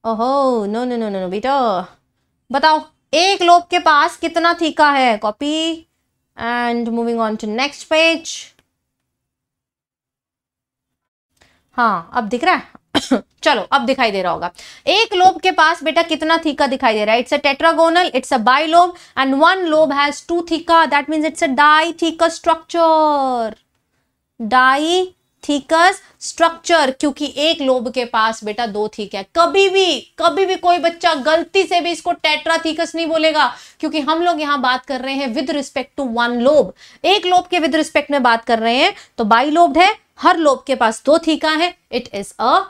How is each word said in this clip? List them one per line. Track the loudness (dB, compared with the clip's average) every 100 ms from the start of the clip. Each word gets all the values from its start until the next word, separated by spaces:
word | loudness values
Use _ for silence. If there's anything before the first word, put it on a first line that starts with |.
ओहो, | -6 -4 -2 0 0 0
no, | -4 -4
no, | -4 -4
no, | -4
no, | -6
no, | -6
बेटा। | -4 -2 0 0 -2 -6 _ _ _ _ _ _
बताओ, | 0 2 2 -2 _ _
एक | 0 0 2
लोब | 4 4 4
के | 0
पास | 2 2 0 -2
कितना | -6 -2 -2
थीका | 0 -2 2 2
है? | 4 0 0
Copy | -4 -4 -4 -2 -4 -6 _ _ _ _ _ -8
and | -6 -2 -2 -2 -4
moving | -4 -4 -2
on | -2 -4
to | -6
next | -4 -4 -6 -2
page। | 2 2 0 -8 -16 -18 _ _ _ _ _ _ _ _ _ _ _ _ _ _ _ _ _ _ _ _ _ _ _ _ _ _ _ _ _ _ _ _ -2
हाँ, | 0 -2 -4
अब | -6 -4
दिख | -2
रहा | 0
है? | -2 -4 _ _ -6 -2 -4 -4
<coughs> | _
चलो, | 0 0 0
अब | 0
दिखाई | 0 -2 -2
दे | -2
रहा | -4
होगा। | -4 -8 -12 -20 -8 0
एक | 0 0
लोब | 4 2 4
के | -2
पास | 2 2 2
बेटा | -2 -2
कितना | -2 -2 0 0
थीका | -2 -2 -2
दिखाई | 0 0
दे | 0
रहा | 0
है? | 0
It's | 0
a | 0
tetragonal, | 0 2 2 4 2 4 0
it's | -2 -2
a | 0
bilobe | 2 2 4 4 4 -2 -10 -4
and | 0 4
one | 2 2 0
lobe | 2 2
has | 2 -2 -4
two | -6 -6
theca, | -4 -6 2 2 4
that | 0 0
means | -2
it's | -2 -2
a | -2
ditheca | 4 4 4 2 -2 -4 0 -2
structure। | 0 -2 -2 -4 0 2 4 2 0 -2 -2 -6 -10 _ _ _ _ _ _ _ _
डाइथिकस | 0 2 4 2 0 0 -2 _ _ _ -4 -4 0 2 2 0 _ _
स्ट्रक्चर, | -16 -2 -2 -2 0 2 2 -2
क्योंकि | -4 -4 -8 -2
एक | -2 0
लोब | 0 -2 -2
के | -6
पास | -4 -2 -2 -2
बेटा | -8 -6
दो | -6 -4 -6
थीका | -6 -10 -10
है। | -6
कभी | 0 2 4 2
भी, | 2 0 -2 -8 -2
कभी | 0 0
भी | -2
कोई | 0 0 2
बच्चा | 0 0 -2
गलती | 0 0 0 0 -2
से | 0 0
भी | -2
इसको | -6 -6
टेट्राथीकस | -2 -2 -2 0 -2 -2 -4 -6
नहीं | -4
बोलेगा, | -4 0 0 0 -2 -4 -20 _
क्योंकि | -6 -4
हम | -2 -2
लोग | -2 -2
यहाँ | -4 -2
बात | -2 -4
कर | -6 -8
रहे | -6
हैं | -6 -6
with | -6 -4
respect | -6 -6 -10 -10 -8
to | -6
one | -4 -2 0 2
lobe, | 2 0 -8 -20 -4
एक | 0 0
लोब | 2 0 0
के | -2
with | 0
respect | 0 0 -2 -2
में | 0
बात | 2 0
कर | 0 0
रहे | 0
हैं, | 0 0 -2 -16 -6
तो |
बाइलोब्ड | 2 2 2 4 4 4
है, | 2 0 _ 0
हर | 2 4
लोब | 2 0 -2
के |
पास | 0 0 0
दो | 2 2
थीका | 2 -2 -2
है, | 0 -2 -4 _
it | -10 -8
is | -10 -10 -4
a | 0 0